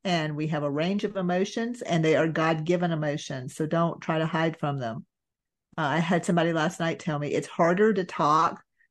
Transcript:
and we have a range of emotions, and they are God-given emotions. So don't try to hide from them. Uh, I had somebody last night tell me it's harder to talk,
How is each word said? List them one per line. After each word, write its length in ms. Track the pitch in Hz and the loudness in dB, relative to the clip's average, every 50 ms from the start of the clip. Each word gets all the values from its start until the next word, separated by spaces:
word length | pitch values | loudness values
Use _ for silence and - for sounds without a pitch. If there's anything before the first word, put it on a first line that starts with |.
| - | -4
and 320 | 190 175 165 156 156 147 | -2 0 0 0 -2 -2
we 120 | 147 156 | -4 -2
have 160 | 151 165 147 147 | -2 -2 -2 0
a 80 | 143 | 0
range 320 | 139 151 165 185 202 208 220 | 0 0 0 0 0 0 -2
of 120 | 202 208 | -4 -4
emotions, 680 | 196 180 175 180 185 202 202 - 233 226 240 240 - - | -2 -2 0 2 0 0 -2 -2 -4 -4 -4 -6 -8 -4
and 200 | - 170 165 160 | -2 0 2 4
they 120 | 160 156 | 4 4
are 120 | 131 160 | 4 4
God-given 640 | 160 151 165 160 160 165 156 156 165 180 175 175 170 | 2 0 0 0 0 0 0 0 0 0 0 2 0
emotions. 640 | 165 151 156 147 143 - - - 143 131 127 - - | 0 -2 -2 -2 -4 -4 -6 -8 -10 -8 -10 -10 -6
So 120 | - 156 | -6 -4
don't 340 | 151 165 165 170 165 - - | 0 2 2 2 0 -2 -4
try 160 | - - 160 | -4 -2 0
to 80 | 160 160 | 0 0
hide 320 | 160 - 160 165 165 160 | 0 0 0 0 0 0
from 220 | - 160 143 139 135 | -2 -4 -2 -2 -2
them. 260 | 123 113 110 - - _ _ _ _ _ _ _ _ _ _ _ _ _ - | -4 -6 -6 -8 -12 _ _ _ _ _ _ _ _ _ _ _ _ _ -6
Uh, 40 | 165 | -2
I 180 | 156 139 139 165 | -2 0 2 0
had 260 | 165 165 190 165 - | 2 2 0 0 2
somebody 260 | - 175 170 160 170 | 2 2 2 2 2
last 280 | 165 160 151 170 - - | 2 0 0 -2 -2 -2
night 180 | 165 165 143 - | -4 -4 -4 -4
tell 200 | - 165 151 143 | -4 -4 -2 -2
me 80 | 147 139 | -2 -2
it's 180 | - 143 147 | -2 -2 -2
harder 460 | - - - 170 170 180 196 214 220 202 | -4 0 2 4 4 6 4 4 4 4
to 100 | 185 175 | 2 -2
talk, 580 | - - - 160 147 151 160 160 143 - - - _ _ _ _ _ | -4 -2 0 2 4 4 4 4 2 -2 -6 -18 _ _ _ _ _